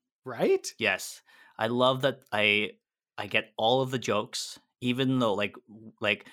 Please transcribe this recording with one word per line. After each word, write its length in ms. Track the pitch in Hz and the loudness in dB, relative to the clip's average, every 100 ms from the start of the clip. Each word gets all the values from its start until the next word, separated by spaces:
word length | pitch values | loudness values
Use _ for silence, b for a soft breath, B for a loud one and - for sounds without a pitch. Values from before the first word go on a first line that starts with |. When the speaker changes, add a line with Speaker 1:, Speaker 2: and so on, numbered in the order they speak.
| _ _ 131 | _ _ -14
Speaker 1:
Right? 460 | 117 202 381 - - | -4 0 0 -2 -2
Speaker 2:
Yes. 440 | 107 92 - - b b b b | 0 0 -4 -14 b b b b
I 100 | 110 | -2
love 340 | 120 127 127 | 4 2 4
that 180 | 135 - - | 0 -2 -6
I, 400 | 107 104 104 104 - _ _ _ - | 2 4 4 0 -8 _ _ _ -14
I 100 | 104 | -2
get 260 | 110 - - | -2 -2 -2
all 240 | 113 131 | 2 2
of 80 | 131 | 2
the 60 | 127 | -2
jokes, 600 | 120 104 123 - - - _ _ | 0 -2 -2 -10 -12 -14 _ _
even 360 | 123 123 131 131 | -4 -2 0 2
though, 140 | 117 | 0
like, 220 | 98 101 - _ 107 110 - | 0 -4 -6 _ -20 -20 -6
like, 260 | 107 104 - | -2 -2 -4